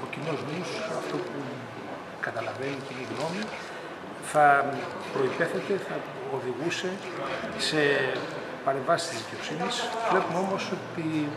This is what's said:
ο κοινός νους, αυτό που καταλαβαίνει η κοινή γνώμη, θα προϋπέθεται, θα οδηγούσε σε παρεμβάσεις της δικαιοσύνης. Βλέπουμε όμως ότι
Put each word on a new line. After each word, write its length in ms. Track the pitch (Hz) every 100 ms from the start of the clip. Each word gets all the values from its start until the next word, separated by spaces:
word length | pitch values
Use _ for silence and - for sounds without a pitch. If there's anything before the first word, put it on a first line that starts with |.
ο 20 | -
κοινός 260 | - 147 147 135
νους, 220 | 160 175 - 160 165
αυτό 140 | - 147 -
που 120 | 143 131 123 120 - - - - - -
καταλαβαίνει 500 | 113 113 107 135 139
η 40 | 127
κοινή 180 | 127 123
γνώμη, 320 | 110 156 185 214 - - - - - - - -
θα 140 | 156 147 143 139 131 - - -
προϋπέθεται, 600 | 135 131 - 165 185 170 196 -
θα 80 | 156 - - 131 135
οδηγούσε 520 | 120 120 160 - 185 190 - 175 180 - - - -
σε 140 | 156 143 139 131 127 - - - - -
παρεμβάσεις 420 | 139 131 165 -
της 80 | 117
δικαιοσύνης. 520 | 113 - - 156 185 - - 226 226
Βλέπουμε 280 | 185 165 170 190
όμως 180 | 190 - 175
ότι 280 | 123 - 160 156 147